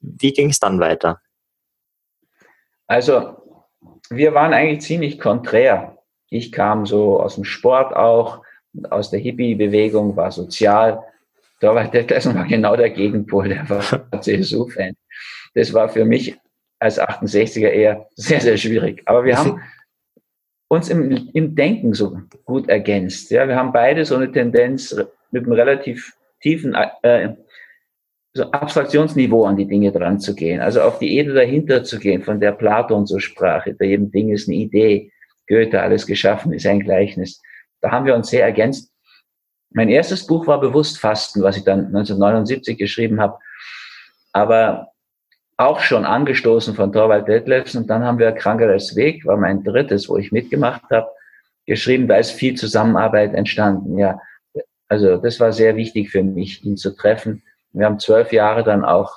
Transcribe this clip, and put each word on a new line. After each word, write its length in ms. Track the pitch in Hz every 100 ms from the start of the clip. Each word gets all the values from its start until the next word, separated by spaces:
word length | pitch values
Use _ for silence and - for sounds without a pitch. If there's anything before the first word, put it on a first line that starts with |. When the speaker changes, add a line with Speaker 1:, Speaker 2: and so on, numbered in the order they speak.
Speaker 1:
Wie 320 | - - 139
ging's 260 | 139 143 143
dann 220 | 104 92
weiter? 400 | 82 82 85 85 _ _ _ _ _ _ _ _ _ _ _ _ _ _ _ _ _
Speaker 2:
Also, 500 | 117 120 131 - - - _ _ _ _ _ _
wir 240 | 120 151
waren 180 | 147 156
eigentlich 300 | 127 156 151
ziemlich 360 | - 170 147 -
konträr. 800 | - 113 - 110 127 98 - - _ _ _
Ich 240 | 113 -
kam 340 | - 101 110 104
so 340 | 104 104 98
aus 140 | - -
dem 80 |
Sport 500 | 98 - 123 131 135
auch, 480 | - 113 117 113 - - _ _ - -
aus 200 | - 104
der 100 | 98
Hippie-Bewegung, 960 | 123 123 123 107 104 104 107 107 104 98
war 140 | 90
sozial. 680 | 87 87 - 107 104 113 110 - _ _ _ _ _
Torvald 320 | 104 117 110
Detlefsen 420 | 123 117 123 127
war 120 | 101 90
genau 300 | 113 107 110
der 140 | 117
Gegenpol, 580 | - 101 107 101 98 98
der 200 | 98 -
war 140 | 101
<laughs> 380 | 101 - - 101
C-S-U-Fan. 760 | - 104 190 110 120 - 95 98 _ - - - -
Das 180 | - 113
war 160 | 110 110
für 160 | 113
mich 320 | 110 117 - - _ _ _ _
als 200 | 113 101
achtundsechziger 720 | - - 107 104 110 - 110
eher 380 | 101 107 101 -
sehr, 260 | - 110 151
sehr 160 | 120 107
schwierig. 460 | 110 110 - - -
Aber 180 | 120
wir 120 | 127 123
haben 240 | 147 - - - _ _ _
Speaker 1:
<laughs> 540 | _ _ _ _ _ _
Speaker 2:
uns 200 | 165 165
im, 400 | 175 135 127 -
im 200 | 160 156
Denken 400 | - 143 220 120
so 220 | 104 104 90 - -
gut 240 | - 127 -
ergänzt. 600 | 104 104 104 92 - -
Ja, 160 | 117 135
wir 100 | 127
haben 160 | 131
beide 320 | 127 120 156
so 120 | 156 131
eine 160 | 131
Tendenz, 640 | 147 120 120 123 135 - 107 98 _ _
mit 140 | 123
einem 80 | 120
relativ 600 | 113 120 139 135 123 - _ _ _
tiefen, 340 | 147 156 139 - - -
äh, 320 | 120 120 98 - _ - - _ _ _ _ _ _
so 120 | 135 -
Abstraktionsniveau 920 | 143 147 - 143 - 156 143 127 113
an 120 | 104 98
die 100 | 98
Dinge 240 | 101 101
dran 280 | 92 87 101
zu 140 | -
gehen, 260 | - 80 87
also 220 | 65 117
auf 160 | 95 -
die 180 | - 123
Ebene 160 | 147
dahinter 480 | 135 123 143 151 131
zu 160 | 120 107
gehen, 240 | 101 90
von 180 | 98 104
der 120 | 104
Platon 520 | 104 107 107 117 107 101
so 120 | 98
sprach, 460 | - - 92 -
hinter 200 | - -
jedem 260 | 98 98 202
Ding 180 | 98 -
ist 160 | - 214
eine 80 | 87
Idee, 560 | 110 101 110 101 - _ _ _ _
Goethe, 340 | 107 110 104
alles 240 | 92 104 -
geschaffen 460 | 101 98 107 160
ist 120 | - -
ein 120 | 101
Gleichnis. 600 | 98 95 101 - 95 - _ - _ _
Da 100 | -
haben 160 | 120 135
wir 80 |
uns 160 | 120 110
sehr 140 | 123
ergänzt. 480 | 110 107 113 135 - _ _ _ _ _ _ _ _
Mein 160 | - 113
erstes 380 | 127 175 185 -
Buch 200 | 165 165
war 140 | 143
bewusst 380 | 135 135 151 -
Fasten, 440 | 110 107 - 104
was 140 | 98 98
ich 80 |
dann 260 | 98 98 92
neunzehnhundertneunundsiebzig 880 | 101 104 101 101 113 107 131 - 113
geschrieben 420 | 101 - 113 107
habe, 180 | 104 - - - - - - - - _ _
aber 600 | 98 107 113 110 - - _ _ _ _ _ _ _
auch 240 | 127 151
schon 240 | - 120
angestoßen 720 | 78 110 139 123 117 113 113
von 180 | 104 101
Torvald 340 | 107 110 104 101
Detlefsen. 540 | 110 120 131 123 127
Und 80 | 113
dann 140 | 110
haben 140 | 120 120
wir 140 | 113
Krankheit 380 | 113 - 113 113
als 260 | 98 - -
Weg, 300 | 139 160 -
war 100 | 104
mein 260 | 92 98
drittes, 440 | 98 110 143 101 -
wo 80 | 90
ich 160 | 101
mitgemacht 520 | 107 123 143 120 - _
habe, 180 | 117 113 - _ _ _ _ -
geschrieben, 400 | 110 - 131 120
da 80 | 101
ist 140 | 113
viel 240 | - 131
Zusammenarbeit 800 | 127 110 107 113 95 110 104 104
entstanden. 640 | - 104 - 107 98 98 92
Ja, 220 | 98 92 - - _ - - _ _
also 280 | 107 101 90
das 220 | 117 113
war 120 | 117
sehr 220 | 107 110 110
wichtig 340 | 113 - 101
für 120 | 98
mich, 420 | 95 95 95 -
ihn 120 | - 98
zu 200 | 98 -
treffen. 460 | 104 110 - 110 _ _ _
Wir 140 | - 104
haben 140 | 104
zwölf 320 | - 113 117
Jahre 320 | 110 104 110
dann 200 | 110 104
auch 280 | 60 87 98